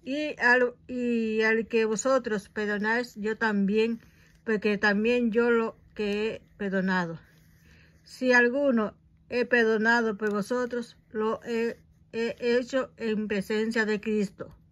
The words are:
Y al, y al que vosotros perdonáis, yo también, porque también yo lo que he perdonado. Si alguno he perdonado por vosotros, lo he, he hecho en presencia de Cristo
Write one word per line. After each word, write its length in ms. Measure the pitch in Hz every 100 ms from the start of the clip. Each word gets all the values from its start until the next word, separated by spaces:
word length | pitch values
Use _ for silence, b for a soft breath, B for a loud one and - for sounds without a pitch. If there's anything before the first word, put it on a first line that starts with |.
Y 360 | - 285 302 -
al, 360 | 247 247 247 240 -
y 540 | 254 240 233 220 220
al 260 | 220 226 226
que 180 | 226
vosotros 640 | 220 214 262 262 240 214 -
perdonáis, 640 | - 208 208 214 226 240
yo 220 | 214 208 220
también, 640 | 226 202 196 214 226 233 b b b b
porque 340 | - 214 214 202
también 540 | 214 202 226 247 240
yo 180 | 220 240
lo 280 | 233 226 - -
que 320 | - 208 208 220
he 140 | - _ -
perdonado. 640 | 202 190 190 185 170 165 - _ _ b b b b b
Si 280 | - - 254
alguno 600 | 247 240 262 285 233 208 - _ _ _
he 160 | 240
perdonado 720 | 240 247 220 220 220 240 226 202
por 140 | 214
vosotros, 680 | 208 196 247 247 240 233 - _
lo 320 | 214 220 226
he, 360 | - 233 233 - _ _ _
he 240 | 226 233 -
hecho 520 | 240 240 240 269 247 -
en 300 | 226 214 208
presencia 580 | 208 190 220 220 226
de 140 | 214 208
Cristo 560 | 220 214 196 - - - _